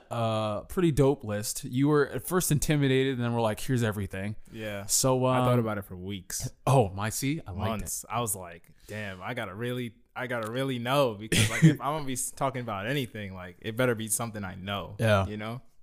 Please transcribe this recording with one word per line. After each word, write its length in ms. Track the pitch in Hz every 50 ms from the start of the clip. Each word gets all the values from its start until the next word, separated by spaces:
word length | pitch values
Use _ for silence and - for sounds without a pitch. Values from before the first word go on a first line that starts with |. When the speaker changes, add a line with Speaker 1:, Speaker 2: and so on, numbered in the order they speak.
| - -
Speaker 1:
a 520 | - 117 117 113 110 110 107 107 104 98 -
pretty 240 | - - 196 175 165
dope 320 | 127 143 135 135 - - -
list. 400 | 107 104 104 107 - - - -
You 240 | 147 123 131 139
were 200 | 147 151 147 135 -
at 180 | - 120 -
first 240 | - 175 185 - -
intimidated 640 | - - - 165 151 147 139 135 131 131 135 135 131
and 80 | 120 120
then 100 | 117 117
we're 80 | 117
like, 180 | 113 110 107 -
"Here's 220 | - - 131 117
everything." 540 | 117 107 98 107 98 92 - 95 98 104 - - - -
Speaker 2:
Yeah. 340 | 120 110 110 107 101 98 98
Speaker 1:
So, 380 | 104 - - - 131 131 127 131
Speaker 2:
I 120 | 127 127 127
thought 140 | 127 123 123
Speaker 1:
um, 60 | 120
Speaker 2:
about 180 | 113 110 107 101
it 60 | -
for 100 | - 92
weeks. 520 | 90 90 98 104 92 - - - - - - - - -
Speaker 1:
Oh, 220 | - 135 135 107 90 95
my, 160 | 95 104 110
see? 320 | - - 135 135 156 - -
I 40 | 104
liked 140 | 90 101 -
it. 40 | 110
Speaker 2:
Months. 360 | 110 101 87 - - - - -
I 100 | 107 117
was 140 | 120 107 101
like, 280 | 95 90 85 85 85 - - - - -
"Damn, 340 | - 104 107 104 98 95 90 -
I 100 | - 127
gotta 180 | 120 110 92 90
really, 380 | 107 120 123 123 127 123 113 - - _ _ -
I 120 | 120 127
gotta 240 | 120 123 117 110 110
really 260 | 117 131 135 135 127 120
know 360 | 117 120 139 147 139 120 104
because, 320 | 98 110 110 - 110 107 107
like, 140 | 113 - 160
if 160 | 156 143 139
I'm 120 | - 139 156
gonna 120 | 156 143
be 80 | 135 127
s-, 180 | - - -
talking 300 | - - 143 135 127 123
about 240 | 120 113 104 95 101
anything, 460 | 120 143 147 123 - - 107 104 95 92
like, 240 | 92 90 90 87 -
it 140 | - 113 107
better 180 | 120 127 123 117
be 120 | 107 110 107
something 340 | - - 117 113 107 107 98
I 120 | 92 92
know." 400 | 92 90 101 101 98 - - 104 104
Speaker 1:
Yeah. 260 | 117 110 104 98 95
Speaker 2:
You 120 | 98 107
know? 240 | 107 107 110 120 127 - - - -